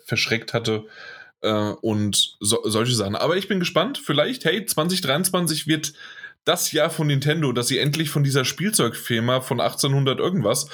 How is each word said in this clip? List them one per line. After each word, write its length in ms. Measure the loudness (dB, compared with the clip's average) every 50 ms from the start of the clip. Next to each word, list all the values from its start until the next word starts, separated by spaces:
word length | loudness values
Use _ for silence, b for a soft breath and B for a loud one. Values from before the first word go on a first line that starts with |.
| -6
verschreckt 480 | -2 -2 0 0 0 0 -2 -2 -2
hatte, 320 | -4 -2 0 0 -2 -2 -4 B B B B B B B B B B -4
äh, 100 | 0 0 2 2 0 -2 -2 -2
und 560 | -2 0 0 2 0 0 2 0 0 -2 -2 -4
so, 220 | -2 0 0 0 0
solche 300 | 0 0 2 2 2 2
Sachen. 220 | 0 0 0 0
Aber 220 | 0 0 2 2 0
ich 100 | 0 0
bin 100 | 0 0
gespannt. 380 | 0 2 2 2 0 0 -2 -8
Vielleicht, 460 | -4 -2 2 2 2 2 0 -2 -2
hey, 200 | 0 0 -2 -2
zwanzig 340 | -4 -2 0 0 0 0 0
dreiundzwanzig 680 | 0 0 0 0 0 0 0 0 0 0 -2 -2 0
wird 280 | 0 0 0 0 -6 B B B B B B B B B B -2
das 280 | 0 0 0 0 0
Jahr 180 | 2 2 2 2
von 160 | 0 0 0
Nintendo, 460 | 2 2 2 2 2 2 2 2 2
dass 160 | 2 2 0 0
sie 100 | 0 0
endlich 320 | 0 0 0 0 -2 0
von 140 | 2 2 2
dieser 200 | 4 2 2 2
Spielzeugfirma 1000 | 0 -2 -2 -2 0 2 2 2 2 0 -4 -4 0 0 2 2 2 2 0
von 180 | 0 -2 -2 0
achtzehnhundert 580 | 0 0 0 0 0 2 2 2 2 2 0 0
irgendwas, 500 | 0 0 0 2 2 2 2 0 -2 B